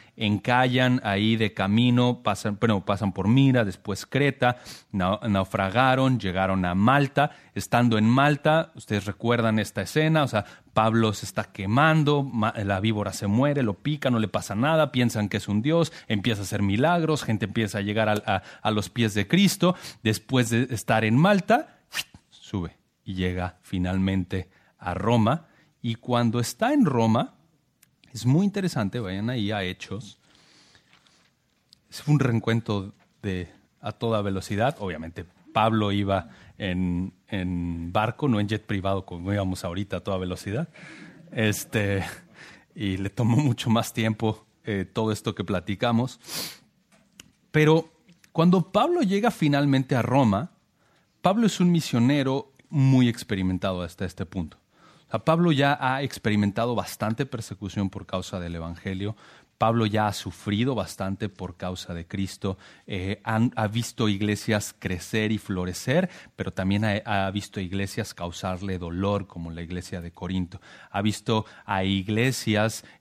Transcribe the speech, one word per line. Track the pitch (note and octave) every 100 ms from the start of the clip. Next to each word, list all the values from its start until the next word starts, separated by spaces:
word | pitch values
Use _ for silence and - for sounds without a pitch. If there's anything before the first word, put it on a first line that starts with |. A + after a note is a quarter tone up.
| - -
encallan | A2 G#2 - B2 C3 B2 B2+ B2+
ahí | A2+ G2 G#2+ A2+
de | A2
camino, | - G2 G#2+ B2 B2 B2 B2
pasan, | - G2 A2 G2+
bueno, | A2+ G#2
pasan | - G2 G#2
por | F#2 F#2+
Mira, | B2+ C3+ B2+
después | G#2 - - F#2+ -
Creta, | C3+ C#3+ C3 B2 B2 - - _
nau-, | G2+ F2+ A2 A#2
naufragaron, | G2 F#2 G#2+ G2 G#2+ C3 C3 C3 B2
llegaron | G2 F2+ F#2+ F#2+ F2+
a |
Malta. | F2+ G#2+ C#3 C#3 - D3 - -
Estando | - - B2 A#2+ A2
en | A2
Malta, | B2+ C#3+ D3 D#3+ D3+ -
ustedes | - - G#2 G2+
recuerdan | G2+ A#2 A#2+ A2+ A2
esta | G#2 -
escena, | F#2+ D3+ D#3 D#3+
o | C3+
sea, | A2 - - _
Pablo | - A2 A2+ A2
se | G#2 -
está | -
quemando, | G#2 - G2 A#2 D#3 D#3 C#3+ D3
ma-, | C#3 A#2+ G#2+ A#2
la | G2+ G2
víbora | G#2+ G#2+ G2+
se | - G#2
muere, | G#2+ C#3+ C#3+
lo | A#2 G2
pica, | C#3 D3 C3+
no | A#2+
le | G#2+
pasa | G2+ F2+ G2+
nada, | C#3 D#3+ D3
piensan | B2+ A#2+ A2 G#2
que | G#2+
es | -
un | G#2
dios, | B2+ E3 D#3+ - -
empieza | G#2+ G2 G#2
a | G2
hacer | G#2
milagros, | G2+ G2+ D3 F3 D#3 D3+
gente | - A2 G2+
empieza | G#2+ G#2+ A2
a |
llegar | G2+ G#2 G#2+
al, | G#2 -
a, | F#2+ - -
a | -
los | G#2+ G2+
pies | - A2+
de | G2+ F#2+
Cristo. | E3+ G3+ - F3 F3+ - -
Después | A2+ G#2+ - B2+ A2+
de | A#2 B2+
estar | A2+ - A2 A2
en | A#2+
Malta, | F3+ G#3 F3+ A#3+ E4 _ _ - - - _
sube | - - G2+ E2 - _ _
y | -
llega | F#2+ F2+ F2+ F2+ -
finalmente | - G2+ F2+ F#2+ F#2+ F#2+ F2+ F#2 - _ _ _
a | F2+ F2
Roma. | A2 A#2+ A2 D#3 - _ _ _
Y | A#2+ A2+
cuando | - A#2+ A#2 A#2
está | A#2+ - A#3
en | D4+ G3
Roma, | B2 A2+ A2 B3+ - _ _ _ _ _ _ _
es | A2+ A2+
muy | D3
interesante, | G3+ G3 F#3 - G2+ B2
vayan | G2 F#2+ A2
ahí | B2+ G2+
a | G#2+
Hechos. | F#2 F#2 - G2 G2+ - _ _ _ _ _ _ _ _ _ _ _ _ _ _ _ _ _
Es | - -
un | D3+
reencuentro | B2+ A#2 - A#2 - G2+ G2 - _ _
de, | G#2 F#2 F2 - _ _
a | A2
toda | - A#2 A2
velocidad. | G2+ F#2+ - G2+ A#2+ E3+
Obviamente, | G2+ D#2 E2 - E2+ _ _
Pablo | - A2 A2 G#2
iba | G2+ G2 F#2+ - - - -
en, | G#2 F2+ F2+ F2 F#2 - _
en | G2+ F2+ F2 E2+ E2+ E2+
barco, | G#2 A2 - D3
no | G#2+
en | G#2
jet | G#2+ -
privado | G2+ F#2+ G2 -
como | F2 F2+
íbamos | G2+ F#2+ F#2
ahorita | F2+ F2 G2+ F#2
a |
toda | G2 F#2+
velocidad. | F#2 F2+ - G#2+ E3 - - - - - -
Este, | - G#2+ G2+ - A2+ G2+ G2 F2+ - - - - - _
y | - G2+ F#2
le | G2
tomó | - A2+ A#2+
mucho | D3+ A#2 -
más | A2 -
tiempo, | - A2+ G#2+ A2 G#2 _ _
eh, | - G2+ F#2
todo | - A2
esto | G#2 - -
que |
platicamos. | F#2 F#2+ F2 G2 A#2+ A#2 B2 - - - - - _ _ _ _ _ _ - _ _
Pero | D#3 D3+ D#3+ D#3+ _ _ _ _
cuando | - E3+ F#3 D#3+
Pablo | G#3 C#4 F4
llega | A3 G3 A3+
finalmente | - D#3 C#3+ C#3+ C3+ C3 C3
a |
Roma, | A2 C3 B2 G2 - - _ _ _ _ _ _
Pablo | F3 G3+ A3+
es | -
un | F3
misionero | E3+ - B2 A#2+ D3 C3 C3+ - _ _
muy | D3+ C3+ C3 B2
experimentado | A#2 - G2 F#2 F#2 G2 F2+
hasta | F2 -
este | F#2 - F#2+
punto. | F#2+ D#2+ - _ _ - _ _
O |
sea, | A2+ -
Pablo | E3 F3
ya | C#3+ C#3 C#3+
ha | C3 C3
experimentado | C#3 - A2+ G#2+ G2+ G2 A#2 A#2
bastante | F2+ - G#2+ A2 C3+
persecución | A#2 - G2 G2 G#2+ G2
por | F#2+ F2+
causa | F#2 F2+ F#2+
del | F2
evangelio. | E2+ E2 E2+ G2+ F#2+ G2+ G#2+ - - _ _
Pablo | A2+ A#2 A2
ya | G#2+ G#2+
ha |
sufrido | G2 G2+ - - G#2 B2 A#2+
bastante | F#2 - F#2+ G2 G#2+
por | - F#2 F2
causa | F#2 F2+ - E2+
de | E2+
Cristo. | G2 F#2+ - G2+ F#2 - - -
Eh, | G2 F#2 G#2
han, | - A2 A#2+ -
ha | G#2+
visto | A2 A2+ - A2+
iglesias | G2 G#2 G#2 - G#2+ - -
crecer | F2+ F2+ - A2 G#2+
y | G#2+
florecer, | - F#2+ F2+ F2 - D3 F#3 - - -
pero | F2+
también | - F#2 G2+ A2
ha, | G2+ A2+ G2+ F#2+
ha |
visto | G2+ - -
iglesias | F#2 G2 G2 - G#2+
causarle | - F2 E2+ G2 F#2 G2+ F#2
dolor, | F2 F2 G2 G2+ F#2+
como | - E2+
la | D#2+
iglesia | E2+ F2+ - F#2
de | E2+
Corinto. | - F2+ F#2 F2 - - - -
Ha | G2+
visto | G#2 G2 - A2 - - -
a | G2
iglesias, | F#2+ G2 F#2+ G#2+ B2+ C3 - G#2 A2 - - -